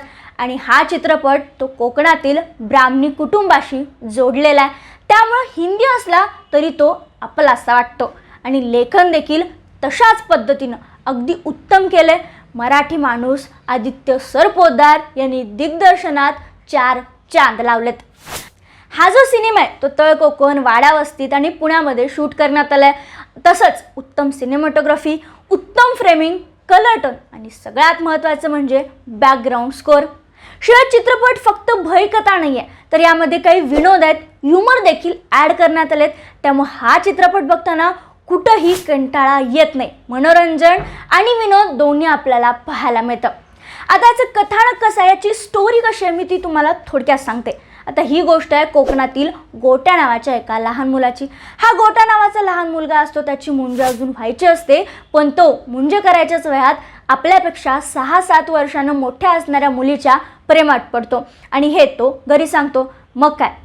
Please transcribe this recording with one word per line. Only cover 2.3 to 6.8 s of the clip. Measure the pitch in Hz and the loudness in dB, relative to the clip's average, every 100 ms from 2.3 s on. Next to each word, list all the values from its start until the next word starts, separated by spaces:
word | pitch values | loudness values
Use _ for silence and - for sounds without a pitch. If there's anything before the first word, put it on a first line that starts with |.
| 294 330 - | -4 -4 -12
ब्राह्मणी | 214 262 254 262 285 | -2 2 2 0 -2
कुटुंबाशी | 277 302 415 392 277 269 262 277 _ 233 | -4 -2 -2 2 0 -2 -10 -10 _ -12
जोडलेला | 214 254 254 302 285 | -2 -2 2 2 2
आहे. | 277 - - - - | 0 -4 -20 -12 0
त्यामुळं | 415 440 480 508 - | 2 2 0 -4 -8
हिंदी | 339 415 | -6 -2
असला | 523 494 - 320 - - - | 0 0 0 0 0 -6 -4
तरी | 294 320 | -2 -2
तो | - | 0